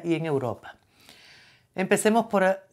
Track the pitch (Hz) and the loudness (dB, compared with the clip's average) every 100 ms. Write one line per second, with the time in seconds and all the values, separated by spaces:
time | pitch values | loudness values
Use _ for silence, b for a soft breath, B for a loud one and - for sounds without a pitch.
0 | 170 160 160 139 123 101 - - _ b | -4 -4 -2 -2 -4 -8 -14 -20 _ b
1 | b b b b b b b - 185 196 | b b b b b b b -6 0 2
2 | 214 220 240 202 190 190 - | 4 2 2 2 2 0 -4